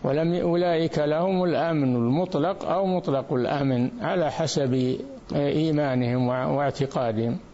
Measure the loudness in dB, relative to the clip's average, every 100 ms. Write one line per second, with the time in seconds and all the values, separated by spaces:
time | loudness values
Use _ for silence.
0 | 0 0 0 0 0 2 2 2 0 0
1 | 0 0 0 0 2 0 0 0 2 2
2 | 2 0 0 0 -2 -2 -2 0 0 0
3 | 0 -2 0 0 0 0 2 2 0 -2
4 | -2 0 0 0 -2 0 2 2 0 -2
5 | -6 -14 -6 -2 0 2 2 2 2 0
6 | 0 2 0 0 0 0 0 0 -2 0
7 | 0 0 -2 -4 -8